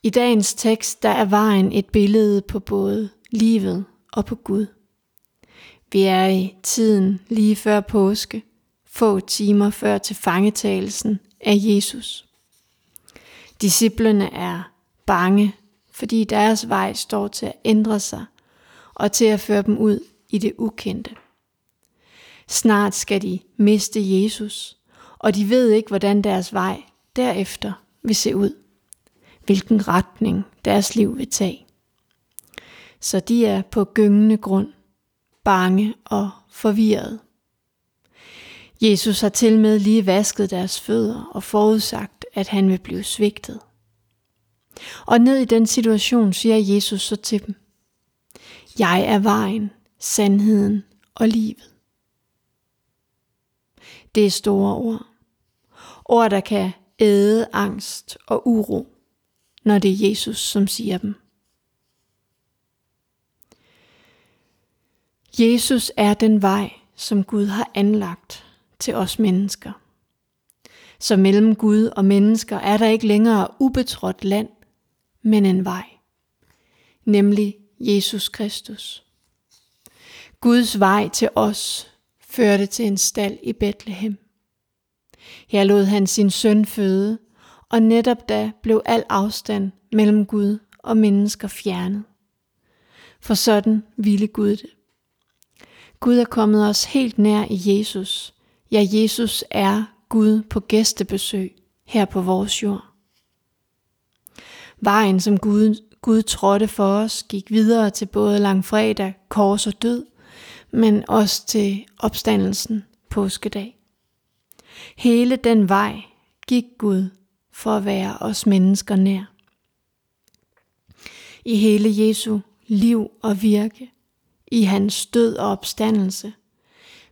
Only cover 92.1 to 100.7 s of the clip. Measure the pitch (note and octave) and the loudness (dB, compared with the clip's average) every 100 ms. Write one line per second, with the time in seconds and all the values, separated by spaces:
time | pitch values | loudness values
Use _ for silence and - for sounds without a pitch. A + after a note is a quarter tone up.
92.1 | _ _ _ _ _ _ _ _ _ - | _ _ _ _ _ _ _ _ _ -20
93.1 | _ - G#3+ - G#3 G#3+ A3 - - G#3 | _ -4 0 2 2 2 -2 -4 -4 0
94.1 | G3+ G#3+ - G3+ G#3 D4+ _ _ _ _ | 0 0 -2 -2 -2 -8 _ _ _ _
95.1 | _ _ _ _ _ - _ - _ B3 | _ _ _ _ _ -20 _ -20 _ 2
96.1 | A#3+ A#3 - G#3+ G#3+ G#3 G#3 - C#4 B3 | 2 2 0 2 2 2 0 -2 -2 -2
97.1 | G#3+ G#3 G#3+ G#3+ G3 G3 G3 G#3+ G3 F#3+ | 0 2 2 -2 -4 0 0 -2 -8 -8
98.1 | - - _ _ _ _ G#3+ G3+ G#3+ A3 | -10 -10 _ _ _ _ 0 2 2 0
99.1 | A3+ A3+ - - - G3 G#3 G#3+ _ _ | -2 -4 -6 -6 -2 -2 -2 -6 _ _
100.1 | A3+ G#3+ G#3+ G#3+ G#3+ - | 0 2 2 -2 -8 -2